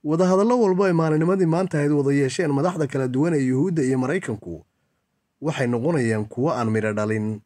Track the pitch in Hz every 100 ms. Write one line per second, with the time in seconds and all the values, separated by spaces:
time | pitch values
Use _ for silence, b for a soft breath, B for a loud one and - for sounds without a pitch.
0 | 147 165 185 185 214 247 208 185 196 165
1 | 160 156 160 190 170 165 190 156 147 147
2 | 139 143 131 - 165 139 175 170 147 135
3 | 131 131 160 160 127 131 180 160 131 131
4 | 127 180 - 107 90 80 - _ _ _
5 | _ _ _ _ 147 143 123 120 139 165
6 | 117 110 107 - 139 120 113 110 107 104
7 | 107 110 107 107